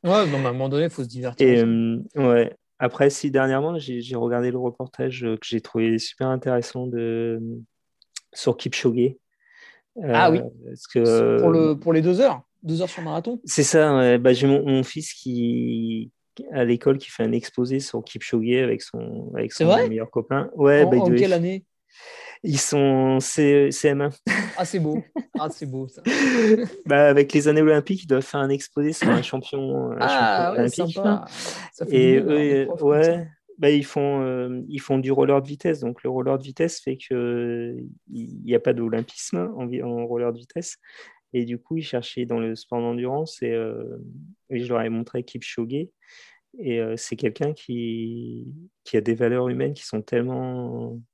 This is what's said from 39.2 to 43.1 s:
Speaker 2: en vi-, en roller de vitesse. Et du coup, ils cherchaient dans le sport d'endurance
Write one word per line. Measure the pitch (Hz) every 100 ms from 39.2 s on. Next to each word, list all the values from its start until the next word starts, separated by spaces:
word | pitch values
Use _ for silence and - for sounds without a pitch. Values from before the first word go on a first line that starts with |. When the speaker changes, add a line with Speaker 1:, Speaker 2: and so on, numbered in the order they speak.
| - 180 180 214
Speaker 2:
en | 123
vi-, | 123
en | 117 120 120
roller | 120 120
de | 117
vitesse. | 120 - 175 - _ - - _ _
Et | 127 120
du | 120
coup, | _ 165
ils |
cherchaient | 151 123 120 - 120
dans | 117
le | 113 113
sport | - 120
d'endurance | 120 120 123